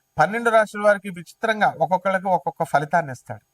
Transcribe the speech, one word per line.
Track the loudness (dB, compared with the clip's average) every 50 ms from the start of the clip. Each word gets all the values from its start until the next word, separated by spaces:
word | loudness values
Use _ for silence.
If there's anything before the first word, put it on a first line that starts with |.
| _ _ 0
పన్నెండు | 0 0 2 2 -2 0 4
రాశుల | 4 4 2 2 -2 0
వారికి | 2 2 2 2 -2 -10
విచిత్రంగా | -14 -14 -16 -18 -12 -6 -2 -2 0 2 0 0
ఒక్కొక్కళ్ళకి | 0 0 -2 0 0 -2 0 -2 -2 -2 0
ఒక్కొక్క | 0 -2 0 -2 -4 -6 -6 -6
ఫలితాన్ని | 0 0 -2 0 2 0 -2 -2 -2
ఇస్తాడు. | -10 -14 _ -14 -14 -14 _ _